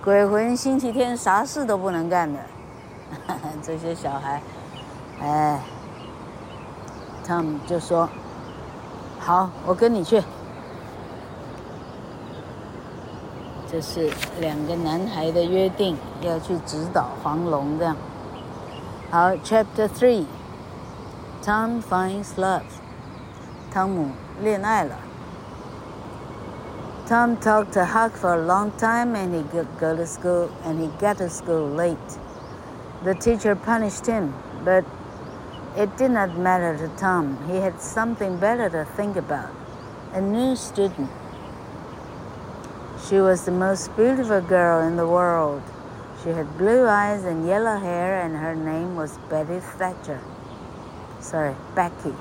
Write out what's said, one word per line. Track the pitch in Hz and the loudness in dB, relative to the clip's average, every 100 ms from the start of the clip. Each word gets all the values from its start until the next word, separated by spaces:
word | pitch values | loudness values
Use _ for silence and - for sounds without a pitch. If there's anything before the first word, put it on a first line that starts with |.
鬼 | - 202 202 | 8 8 8
魂 | 208 226 247 | 4 4 2
星 | 269 269 | 2 2
期 | 247 | 2
天 | 226 247 240 | 2 2 2
啥 | - 196 277 | 4 4 4
事 | 302 262 | -2 0
都 | 202 | 2
不 | 190 | 2
能 | 170 165 | 0 2
干 | 180 160 | 2 2
的。” | 143 - - - - - - - 147 - | -2 -8 -14 -16 -16 -16 -16 -14 -12 -8
<laughs> | 175 151 156 | -6 -6 -8
这 | 151 160 | -6 -6
些 | 165 170 | -4 -4
小 | 147 | -4
孩， | 139 139 143 - - - - - - - - | -4 -4 -4 -6 -14 -14 -14 -14 -14 -14 -6
哎， | 143 151 151 147 123 - - - - - - - - - - - - - - - | 0 4 4 2 -4 -12 -12 -12 -14 -12 -14 -14 -14 -14 -14 -14 -14 -12 -12 -12
汤 | - 170 160 | -2 0 0
姆 | 151 135 | -2 -2
就 | 175 | -2
说 | - 170 170 - - - - - - - - - - - | 2 4 4 0 -12 -12 -12 -12 -12 -12 -12 -12 -12 -10
：“好， | - 175 185 - - | 4 4 4 -2 0
我 | |
跟 | 180 233 233 | 4 6 6
你 | |
去。” | 165 220 170 - - - - - - - - - - - - - - 113 - - - - - - - - - - - - - - - - - - - | 6 4 4 -6 -12 -14 -12 -12 -12 -12 -12 -12 -12 -14 -12 -12 -12 -12 -12 -14 -12 -12 -12 -12 -12 -12 -12 -12 -12 -12 -12 -12 -12 -12 -12 -10 -4
这 | 165 | -4
是 | 151 - 156 147 - - | -2 0 0 0 -6 -2
两 | 160 151 151 | -2 0 -2
个 | 170 | 0
男 | 165 160 196 | 0 0 0
孩 | 190 160 | 0 2
的 | 165 170 | 4 4
约 | 185 190 | 6 4
定， | 190 202 151 - - | 4 0 0 -6 -6
要 | 175 165 | -2 -2
去 | - 175 - | 0 -2 -2
指 | 151 165 | -4 0
导 | 180 123 - | 0 0 -2
黄 | 147 151 175 | -2 0 2
龙 | 151 143 156 | 0 0 0
这 | 170 | 0
样。 | 101 - - - - - - - - - - - | -2 -6 -12 -12 -12 -12 -12 -12 -12 -12 -12 0
好， | 170 180 180 | 6 6 4
Chapter | - 220 214 - 214 | 4 4 4 2 0
Three，Tom | - 247 233 151 - - - - - - - - - - - - 214 226 233 | 6 6 6 2 -6 -12 -14 -14 -14 -12 -12 -14 -14 -14 -8 0 2 2 0
finds | 220 185 190 196 196 - | 0 2 2 -2 -6 0
love。 | 190 180 - - - - - - - - - - - | 2 2 -2 -14 -14 -14 -14 -14 -14 -14 -14 -14 -6
汤 | 196 190 | 0 2
姆 | 185 147 131 - - | 2 0 -4 -12 -4
恋 | 208 202 | 0 2
爱 | 202 220 | 2 2
了。 | 151 - - - - - - - - - - - - - - - - - - - - - - | 2 -4 -12 -12 -12 -14 -14 -12 -12 -12 -12 -12 -12 -12 -12 -12 -12 -12 -12 -10 -10 -10 2
Tom | 233 240 233 | 6 6 4
talked | 220 214 202 | 6 6 4
to | 202 180 | 2 4
Huck | 214 226 | 4 4
for | 220 185 | 2 2
a | 170 165 | 2 4
long | 185 208 202 | 4 4 2
time, | 226 233 240 220 | 2 4 2 0
and | 185 | 0
he | 170 | -2
go, | 147 170 151 - | -2 -2 -4 -2
go | 160 160 | 0 0
to | 170 | -2
school, | - 180 175 175 - | -2 2 2 2 -2
and | 165 160 | -4 -2
he | 160 147 | -2 2
got | 202 202 | 2 2
to | 180 | -2
school | - - 165 147 | -4 0 0 2
late. | 147 175 160 - - - - - - - - - - | 2 2 0 -6 -12 -12 -14 -14 -14 -14 -14 -14 -4
The | 175 185 | 0 2
teacher | - 226 214 202 | 4 4 4 2
punished | - 226 214 - - | 2 2 2 -2 -2
him, | 226 160 127 - - | 0 0 -4 -12 -4
but | 170 185 - - - - - - - - - - | 4 4 4 -8 -14 -14 -12 -12 -12 -12 -10 -2
it | 208 - | -2 2
did | 262 | 4
not | 240 190 170 | 4 2 2
matter | 180 185 175 151 | 2 4 2 0
to | 160 - | -4 -2
Tom. | 190 180 147 135 143 | 2 4 2 -2 -2
He | 185 | 0
had | 190 175 | 0 -2
something | - - 226 233 196 180 | -4 0 0 0 -2 2
better | 196 240 214 | 2 4 2
to | 160 151 - | 0 -4 -2
think | 208 190 | -2 0
about. | 151 147 113 - - - - - - | -2 -2 -4 -10 -14 -14 -14 -14 -6
A | 190 | -2
new | 196 220 254 254 | 2 2 2 2
student. | - - 196 185 - - - - - - - - - - - - - - - - - - - - - | -2 2 2 2 -4 -4 -12 -12 -12 -12 -12 -12 -12 -12 -12 -12 -12 -12 -12 -12 -12 -12 -12 -12 4
She | 196 | 6
was | 190 180 185 | 8 6 4
the | |
most | 180 190 190 - - | 2 4 2 -2 4
beautiful | 233 262 240 202 | 6 6 4 2
girl | 175 185 175 165 165 | 6 6 8 6 4
in | 170 | 4
the | 170 | 4
world. | 175 180 170 156 143 139 - - - - - | 6 6 4 2 0 -6 -12 -14 -14 -14 -8
She | 165 | -4
had | 165 151 156 | -2 -2 2
blue | 190 240 247 | 6 8 8
eyes | 208 208 208 | 6 4 2
and | 185 165 165 | 0 0 2
yellow | 196 226 208 | 4 4 2
hair, | 196 175 180 190 | 0 0 2 2
and | 170 160 | 0 -2
her | 160 | -2
name | 160 156 160 175 175 | -2 -2 -2 -2 -4
was | 151 - - | -6 -8 -4
Betty | 156 156 180 | -2 0 -4
Thatcher. | 180 - 185 180 - 135 - - - - - - - - - - | -6 -4 -4 -4 -8 -8 -8 -14 -14 -14 -14 -14 -14 -14 -14 -14
Sorry, | - 165 147 135 - | -4 0 0 -2 -4
Becky. | - 175 - 151 - | 0 0 0 -6 -6